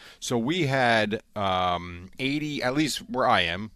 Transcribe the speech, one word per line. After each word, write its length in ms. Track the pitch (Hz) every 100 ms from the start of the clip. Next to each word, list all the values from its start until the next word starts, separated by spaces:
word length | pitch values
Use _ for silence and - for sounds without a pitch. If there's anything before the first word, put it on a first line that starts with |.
| - -
So 180 | - 123
we 300 | 117 180 143
had, 540 | 135 123 113 107 104 - 104
um, 760 | 98 92 90 87 87 87 92 -
eighty, 420 | 131 147 151 143
at 140 | 127 139
least 340 | 147 - -
where 180 | 120 120
I 140 | 104
am, 300 | 85 90 107